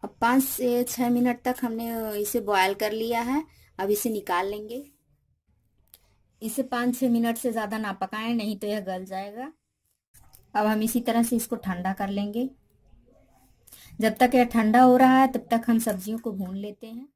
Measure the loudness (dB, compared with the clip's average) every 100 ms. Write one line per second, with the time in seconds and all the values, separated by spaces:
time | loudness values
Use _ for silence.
0 | -14 _ 4 4 2 -2 0 0 -2 -2
1 | 0 2 2 0 -4 -4 -4 -6 -6 -8
2 | -6 -4 -2 -4 0 2 2 0 -2 -2
3 | -2 -2 -2 -2 -4 _ _ -8 -2 0
4 | 0 -4 -2 -2 -2 -6 -10 -14 -14 _
5 | _ _ _ _ _ _ _ _ _ -20
6 | _ _ _ _ -8 -4 -4 -2 -2 0
7 | 2 2 0 -2 -4 -4 -4 -6 -6 -6
8 | -6 -6 -4 -2 -2 -4 -4 -4 -4 -8
9 | -8 -10 -10 -12 -14 -16 _ _ _ _
10 | _ _ -20 -20 _ 0 2 2 0 0
11 | 0 2 2 0 -2 -6 -4 -4 -4 -4
12 | -4 -4 -4 -4 -6 -8 _ _ _ -20
13 | _ _ _ _ _ _ _ -20 -20 -2
14 | -2 4 4 6 4 4 4 8 8 8
15 | 8 6 4 2 -2 -2 2 2 2 -4
16 | -6 -8 -6 -8 -8 -8 -12 -14 -16 -16
17 | -18